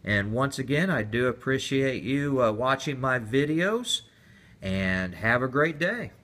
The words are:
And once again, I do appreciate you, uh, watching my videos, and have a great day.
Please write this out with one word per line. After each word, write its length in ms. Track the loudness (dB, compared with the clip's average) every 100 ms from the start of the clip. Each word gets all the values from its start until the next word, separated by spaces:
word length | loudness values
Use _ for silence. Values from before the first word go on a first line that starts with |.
And 300 | 2 0 2
once 260 | 0 -2 -2
again, 300 | -2 0 2
I 140 | 0
do 240 | 0 0 0
appreciate 760 | 0 -2 -2 0 0 0 -2
you, 400 | -2 -2 0 2
uh, 80 | 2
watching 480 | 2 0 0 -2 -2
my 200 | 0 0
videos, 840 | 0 0 2 0 0 -2 -2 -6 -6 _ -20 -20 -20 -10
and 540 | -2 0 2 0 -2 -2
have 260 | 2 2
a 60 | 2
great 320 | 2 0 0
day. 320 | -4 -4 -8 -12